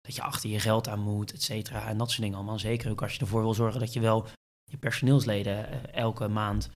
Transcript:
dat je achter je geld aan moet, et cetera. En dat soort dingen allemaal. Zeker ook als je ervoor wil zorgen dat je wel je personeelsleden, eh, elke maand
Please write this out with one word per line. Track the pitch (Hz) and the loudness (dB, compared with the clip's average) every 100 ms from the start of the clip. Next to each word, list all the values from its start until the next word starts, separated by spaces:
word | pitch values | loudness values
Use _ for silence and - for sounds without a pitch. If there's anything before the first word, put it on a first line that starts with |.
dat | - | -12
je | - | -8
achter | - - 107 | -6 -4 -2
je | 107 | 0
geld | 110 110 110 | 4 4 2
aan | 104 | -2
moet, | 104 104 104 | 0 0 -2
et | - | -4
cetera. | - 110 104 117 110 | -4 -4 -6 -8 -4
En | 107 | -2
dat | 117 | 0
soort | - | 0
dingen | 107 98 | -2 -4
allemaal. | 101 110 | -4 -4
Zeker | 107 117 113 | 0 0 0
ook | 107 | -2
als | 104 | -4
je | - | -4
ervoor | 101 113 | 0 2
wil | 110 | 2
zorgen | 110 113 120 | 4 2 2
dat | 113 | -2
je | 120 | 0
wel | 113 110 107 - _ _ _ | 4 4 0 -14 _ _ _
je | - | -6
personeelsleden, | - - 127 139 113 101 101 101 110 | -2 2 6 6 6 0 0 -2 -4
eh, | 131 - | -8 -6
elke | - 113 110 107 | -2 -2 0 -2
maand | 107 107 101 - | 0 2 0 -2